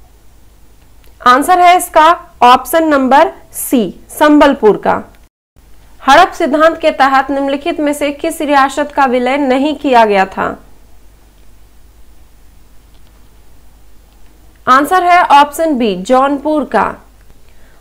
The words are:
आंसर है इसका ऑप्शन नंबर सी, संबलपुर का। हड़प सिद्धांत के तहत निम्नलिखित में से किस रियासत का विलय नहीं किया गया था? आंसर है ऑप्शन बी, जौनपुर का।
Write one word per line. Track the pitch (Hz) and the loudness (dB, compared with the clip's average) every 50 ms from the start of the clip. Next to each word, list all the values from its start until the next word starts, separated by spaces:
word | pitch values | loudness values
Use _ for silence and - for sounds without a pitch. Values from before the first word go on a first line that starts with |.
| - _ _ _ _ - _ _ - - _ _ - - _ _ _ _ - - - - - - - 247 | -20 _ _ _ _ -20 _ _ -20 -20 _ _ -20 -20 _ _ _ _ -20 -20 -20 -20 -12 -4 0 2
आंसर | 247 269 269 359 370 359 | 2 2 2 0 0 2
है | 359 349 359 359 | 4 4 4 2
इसका | 349 - - 330 311 330 349 339 - - _ - | 0 -2 0 2 2 2 2 0 -4 -14 _ 0
ऑप्शन | 247 247 254 254 247 - - 330 320 | 4 4 4 2 0 -2 -2 -2 0
नंबर | 311 294 269 262 262 262 294 330 392 - - - _ - | 0 0 0 0 2 4 4 2 2 -2 -10 -20 _ -16
सी, | - - - 294 240 208 170 - - - - - - | -14 -8 -4 -2 -2 -2 -2 -8 -14 -20 -12 -4 0
संबलपुर | 311 302 294 294 277 285 277 277 220 208 180 170 | 2 2 4 4 4 2 2 2 2 0 0 0
का। | - - - 196 - - - _ _ _ _ _ _ _ _ _ _ - - - - - - - - | -2 -4 -4 -4 -6 -14 -20 _ _ _ _ _ _ _ _ _ _ -20 -20 -20 -20 -20 -20 -8 0
हड़प | 269 277 330 370 359 | 2 4 4 4 2
सिद्धांत | - - 339 269 294 302 311 330 320 320 | 0 -4 -4 -2 0 2 2 0 0 0
के | 320 311 | -4 -2
तहत | - - 262 277 269 269 269 285 | 0 0 0 0 0 0 -2 -2
निम्नलिखित | 285 277 277 277 277 277 - 339 320 - | -4 -4 -4 -4 -6 -6 -6 -6 -6 -4
में | 302 285 294 | -4 -4 -4
से | 294 294 294 | -4 -6 -8
किस | 285 285 - 330 320 - | -6 -6 -8 -8 -6 -6
रियासत | 311 277 294 269 269 277 277 302 294 294 - | -4 -2 0 0 0 0 -2 -6 -8 -6 -2
का | 294 277 | -2 -2
विलय | 262 240 254 - 247 269 294 | 0 0 -2 -2 -2 -2 -2
नहीं | 285 254 254 269 269 311 285 | -2 -2 -2 -2 -2 -4 -4
किया | - - 285 240 233 226 | -4 -2 0 2 2 2
गया | 214 202 190 190 | 2 2 0 -2
था? | 190 - 196 180 170 - - - - - - - - - - - - _ _ _ _ _ _ - - - - - _ _ - - - _ - - - - - - - _ - - - - - - - - - _ _ _ - - - _ _ - _ - _ - - - - - - - - - - - - _ _ _ - - - - _ - - _ _ - - | -2 -4 -8 -8 -8 -8 -12 -18 -20 -20 -20 -20 -20 -20 -20 -20 -20 _ _ _ _ _ _ -20 -20 -20 -20 -20 _ _ -20 -20 -20 _ -20 -20 -20 -20 -20 -20 -20 _ -20 -20 -20 -20 -20 -20 -20 -20 -20 _ _ _ -20 -20 -20 _ _ -20 _ -20 _ -20 -20 -20 -20 -20 -20 -20 -20 -20 -20 -20 -20 _ _ _ -20 -20 -20 -20 _ -20 -20 _ _ -2 0
आंसर | 254 269 294 285 370 370 359 | 0 0 0 0 -2 0 0
है | 349 349 359 339 | 2 2 2 2
ऑप्शन | - - 285 285 294 294 - 330 320 294 | 4 4 4 2 2 -2 -4 -4 -4 -2
बी, | 233 247 214 190 | -2 -2 -4 -4
जौनपुर | 180 190 - 254 254 269 277 294 269 - 302 311 302 254 | -4 -4 -2 0 0 0 0 -4 -4 -4 -4 -4 -4 -4
का। | - - 202 190 - - - _ _ _ _ - - - - - - - - - - - - | -2 -2 -2 -2 -2 -6 -12 _ _ _ _ -20 -20 -20 -20 -20 -20 -20 -20 -20 -20 -20 -20